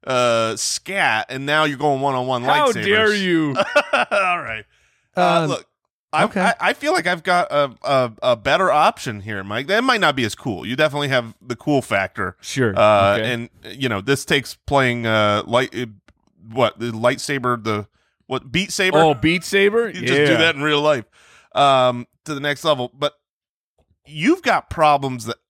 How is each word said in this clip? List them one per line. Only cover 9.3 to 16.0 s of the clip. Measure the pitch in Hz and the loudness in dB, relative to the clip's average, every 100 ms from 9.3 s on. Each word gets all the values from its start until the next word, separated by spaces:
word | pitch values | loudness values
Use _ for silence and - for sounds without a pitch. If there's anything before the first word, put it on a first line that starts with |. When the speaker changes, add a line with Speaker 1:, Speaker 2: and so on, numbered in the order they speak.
| 104 95 | -8 -6
Speaker 1:
Mike. | 107 139 | -8 -2
That | 208 262 | 0 2
might | 240 | 2
not | 170 135 | 2 0
be | 110 | -4
as | - | -4
cool. | 139 92 71 | -8 -6 -6
You | 127 | 0
definitely | 151 147 147 | 0 0 -2
have | 131 113 - | -2 -2 -14
the | - 120 | -20 -10
cool | - 143 | -2 -2
factor. | - 101 95 - 92 - | 2 0 0 -4 -8 -8
Speaker 2:
Sure. | - 139 120 98 | -10 -2 0 4
Speaker 1:
Uh, | 107 104 98 101 | 4 6 4 2
Speaker 2:
Okay. | 127 | -2
Speaker 1:
and, | 120 117 _ - 107 | -4 -8 _ -20 -6
you | 131 | -4
know, | 104 | -4
this | 101 135 - | -2 -2 0
takes | 151 120 - - | -2 -2 -16 -2
playing, | 139 131 120 117 | 0 0 0 0
uh, | 110 107 104 - | 2 2 0 0
light, | 120 131 | -2 -2
uh, | 107 123 101 | -6 -10 -12